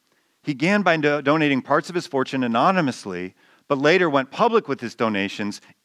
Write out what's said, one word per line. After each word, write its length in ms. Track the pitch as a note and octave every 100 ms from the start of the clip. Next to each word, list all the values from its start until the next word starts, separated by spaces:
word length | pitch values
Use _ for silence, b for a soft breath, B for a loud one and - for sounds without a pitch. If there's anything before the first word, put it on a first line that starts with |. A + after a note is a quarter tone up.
| _ _ _ _
He 120 | -
began 280 | C3+ D#3+ G#3
by 140 | F#3 E3
do-, 260 | D3 D3
donating 380 | C#3 D#3 D3 C3+
parts 280 | - C#3+ D#3+
of 80 | F3
his 100 | -
fortune 380 | C#3 C3 C#3
anonymously, 880 | B2 A#2 D#3+ F#3+ D3 A#2 G#2 F2+ F#2 - b b b
but 120 | C#3+
later 300 | D3 F#3 F3+
went 220 | C#3 C3
public 380 | - A3+ A3+ D3+
with 120 | C3+
his 140 | A#2
donations, 640 | - A#2 G#2 G2 - G#2 G2+ b b